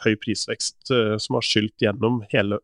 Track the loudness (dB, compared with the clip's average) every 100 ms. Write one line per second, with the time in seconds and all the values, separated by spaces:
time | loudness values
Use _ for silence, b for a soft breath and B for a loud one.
0 | 2 0 -2 -4 -4 -6 -8 -8 -2 0
1 | 2 -2 -2 -2 0 0 0 2 0 2
2 | 0 0 0 0 0 -2